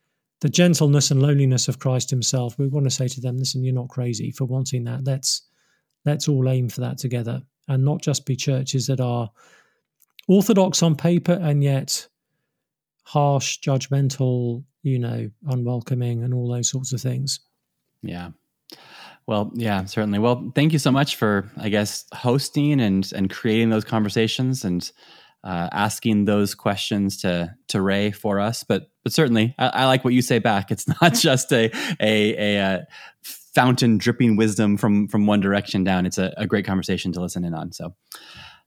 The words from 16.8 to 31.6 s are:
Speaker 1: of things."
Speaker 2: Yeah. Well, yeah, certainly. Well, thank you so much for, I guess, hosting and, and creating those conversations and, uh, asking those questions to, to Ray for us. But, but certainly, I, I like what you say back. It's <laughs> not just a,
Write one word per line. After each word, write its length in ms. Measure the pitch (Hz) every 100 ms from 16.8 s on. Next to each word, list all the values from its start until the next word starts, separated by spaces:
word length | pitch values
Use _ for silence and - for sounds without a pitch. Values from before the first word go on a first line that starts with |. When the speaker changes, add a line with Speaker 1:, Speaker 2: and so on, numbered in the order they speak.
| 131
Speaker 1:
of 80 | 123
things." 400 | 127 127 139 - _ _ _ _ _ -
Speaker 2:
Yeah. 300 | - 87 87 - _ _ - - - - - - -
Well, 280 | 107 104 117
yeah, 300 | 110 98 95
certainly. 340 | - 107 101
Well, 320 | 117 123 -
thank 200 | - 156
you 60 | 156
so 120 | 135
much 240 | 135 147 -
for, 340 | 110 101 98 -
I 140 | 107
guess, 340 | 104 104 - -
hosting 680 | - 127 135 - 151 147 143
and, 280 | 110 95 95 -
and 140 | 95
creating 400 | - 117 110 113
those 160 | 110 -
conversations 800 | 113 101 117 113 - 127 131 95
and, 260 | 87 - _ - - _ _ 95
uh, 240 | 87 87
asking 540 | 98 107 - 117 104 101
those 280 | 104 101
questions 680 | - 107 98 - 104 98 -
to, 340 | 95 87 87 - -
to 120 | 104
Ray 300 | 95 98 104
for 300 | 98 107 98
us. 240 | 104 120 -
But, 260 | 98 - _
but 120 | -
certainly, 420 | - 143 113 113 131
I, 100 | 127
I 180 | - 131
like 180 | 131
what 100 | 123
you 80 | 123
say 180 | 120 120
back. 320 | 113 101 98
It's 160 | 107 -
<laughs> 140 | 156
not 120 | 170
just 400 | 233 160 131 -
a, 180 | 127